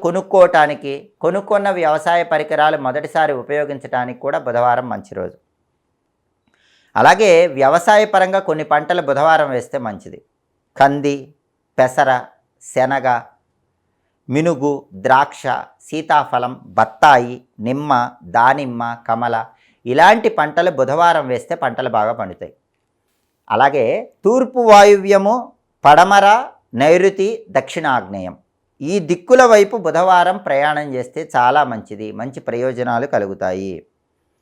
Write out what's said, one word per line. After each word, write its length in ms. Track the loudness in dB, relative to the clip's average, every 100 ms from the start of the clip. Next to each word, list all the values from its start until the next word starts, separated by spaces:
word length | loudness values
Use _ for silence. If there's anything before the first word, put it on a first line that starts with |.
కొనుక్కోవటానికి, 920 | -4 -4 0 4 4 4 0 -2 -10 -12 -14 _
కొనుక్కున్న 480 | -4 -4 -2 -2 -2
వ్యవసాయ 520 | -2 -2 -2 -2 -2
పరికరాలు 520 | -2 -4 -4 -2 0 -2 -4
మొదటిసారి 440 | -6 -6 -4 -2 -4
ఉపయోగించడానికి 760 | -6 -6 -6 -8 -8 -6 -6 -8
కూడా 180 | -8 -8
బుధవారం 480 | -4 -2 0 -2 -4
మంచి 260 | -10 -12
రోజు. 220 | -12 -12 -14 _ _ _ _ _ _ _ _ _ _ _ _ _ _ _ 2
అలాగే 340 | 4 4 4 4 4 2
వ్యవసాయ 440 | 2 2 4 2
పరంగా 360 | 4 2 2 -2 -2
కొన్ని 180 | -4
పంటలు 380 | -2 -2 -2 -4
బుధవారం 460 | -2 0 2 2 0
వేస్తే 280 | -4 -6 -10
మంచిది. 400 | -10 -12 -16 -20 _ _ _ _ _ 2
కంది, 380 | 2 2 -4 -6 -10 _ _ _ _ -2
పెసర, 320 | -2 0 0 -2 -6 _ _ _
శనగ, 440 | -10 -4 -2 -2 -2 -4 -6 _ _ _ _ _ _ _ _ _ -8
మినుగు, 440 | -4 -2 -2 -4 -6 -10 -8
ద్రాక్ష, 380 | 0 0 0 -6 -8 -8 -10 _
సీతాఫలం, 680 | -14 -10 -2 -2 -2 -4 -6 -10 -8 -4
బత్తాయి, 580 | -4 2 4 4 2 -10 _ -12 -8
నిమ్మ, 260 | -6 -2 -2 -2 -8 -4 2
దానిమ్మ, 460 | 2 2 -4 -8 -8 -8
కమల 320 | -6 -4 -2 -4 -6 _ _ _ -4
ఇలాంటి 420 | 4 4 4 0
పంటలు 420 | -2 -4 -2 -2
బుధవారం 540 | 0 -2 0 2 0 -2
వేస్తే 260 | -6 -6
పంటలు 360 | -6 -6 -4 -4
బాగా 220 | -2 -2
పండుతాయి. 400 | -4 -10 -12 -20 _ _ _ _ _ _ _ _ _ -6
అలాగే 380 | 0 0 0 -2 -4 -8 _
తూర్పు 360 | 0 0 0 0 6
వాయువ్యము, 680 | 8 8 6 4 2 2 -2 -6 _ _ _
పడమర, 420 | 4 6 6 6 6 4 0 -14 _
నైరుతి, 560 | 0 2 4 2 0 -4 -6 -6
దక్షిణాగ్నేయం 840 | -6 -4 -6 -2 -4 -4 -12 -12 -14 _ _ _ -14
ఈ 140 | -6 -4
దిక్కుల 420 | -4 -6 2 4
వైపు 320 | 6 6 2 -2
బుధవారం 600 | -4 0 2 4 2 -2
ప్రయాణం 480 | -2 -2 -2 -2 -6
చేస్తే 280 | -8 -10 -12 -6
చాలా 300 | 0 2 2
మంచిది, 460 | 0 -4 -12 -14 -14
మంచి 280 | -12 -14 -12
ప్రయోజనాలు 680 | -10 -6 -6 -6 -4 -4 -2
కలుగుతాయి. 600 | -4 -4 -6 -6 -6 -8 -12 -16 _ _ _ _ _